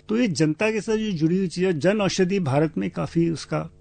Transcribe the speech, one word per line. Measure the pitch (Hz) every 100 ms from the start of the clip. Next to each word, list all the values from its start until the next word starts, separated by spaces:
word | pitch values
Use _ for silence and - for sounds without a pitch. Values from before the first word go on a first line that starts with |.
| -
तो | 220
ये | 247
जनता | 151 156 151 214
के | 220
साथ | 208 220
जो | 220
जुड़ी | 175 160 185
हुई | 190
चीज | 180
है, | 185 160
जन | 156 214
औषधि | 190 - 185 196
भारत | 156 139 160 185
में | 190
काफी | 175 160 - 170
उसका | 156 - 156 160 -